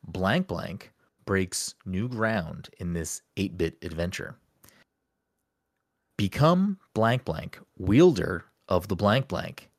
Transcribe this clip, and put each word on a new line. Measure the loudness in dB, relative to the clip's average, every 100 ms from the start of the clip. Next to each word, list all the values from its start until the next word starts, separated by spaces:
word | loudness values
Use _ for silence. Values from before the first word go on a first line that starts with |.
Blank | -10 -4 0 0 -2
Blank | -6 -8 -12 -16 _ _ _ -2
breaks | 0 0 -4 -8 -12 -6
new | -4 -4
ground | -2 0 0 -4 -10 -16 -10
in | -6
this | -4 -6 -10 _ -4
eight-bit | -4 -2 -4 -4
adventure. | -12 -6 -6 -6 -12 -14 _ _ -20 _ _ _ _ _ _ _ _ _ _ _ _ _ _ -2
Become | -2 4 4 6 2 -2 _
Blank | 0 2 2 -2
Blank, | -8 -8 -16 -20 _
wielder | 2 6 6 6 -2 -4 -8 _ 0
of | 0 0
the | 2
Blank | 4 4 0
Blank | -6 -6 -12 -20